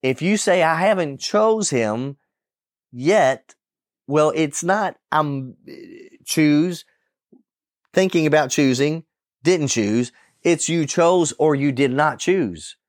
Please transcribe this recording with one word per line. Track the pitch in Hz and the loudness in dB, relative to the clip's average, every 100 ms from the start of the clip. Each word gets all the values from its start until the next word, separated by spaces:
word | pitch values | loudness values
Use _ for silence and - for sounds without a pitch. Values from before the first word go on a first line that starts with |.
If | 131 127 | -2 -2
you | 170 208 | -2 -2
say, | - 185 | 0 2
"I | 160 160 | 2 2
haven't | 190 196 156 135 | 0 0 -2 -6
chose | - 208 220 220 196 | -4 0 0 0 -2
him | 131 110 110 135 139 _ _ _ _ _ _ _ | -2 -2 -4 -8 -12 _ _ _ _ _ _ _
yet," | 123 139 208 139 170 _ _ _ _ _ _ - | -6 0 2 2 0 _ _ _ _ _ _ -4
well, | 147 151 156 | 2 2 2
it's | 156 - 170 | -2 -2 -2
not, | 196 190 - _ | -2 -2 -6 _
"I'm, | 151 151 139 131 - - | -2 -2 -4 -8 -16 -20
uh, | 67 90 87 - - - | -20 -20 -20 -20 -20 -6
choose," | - 151 147 175 175 - _ _ _ _ _ _ _ _ _ _ | 0 2 4 0 -4 -14 _ _ _ _ _ _ _ _ _ _
thinking | - 190 170 156 | 0 2 2 2
about | 151 131 | 2 2
choosing, | - 139 127 143 160 - _ _ _ | 2 2 2 0 -2 -10 _ _ _
didn't | 135 180 143 | 0 0 0
choose. | - 104 110 120 _ _ _ | -2 0 0 -2 _ _ _
It's | 165 170 - | 0 0 0
you | 165 147 | -2 -2
chose | - 170 180 165 - | 2 2 2 0 0
or | 156 139 | 0 0
you | 143 | -2
did | 127 139 | 0 0
not | 131 151 131 | 0 -2 -2
choose. | - 190 123 82 - - | -2 0 0 -6 -16 -20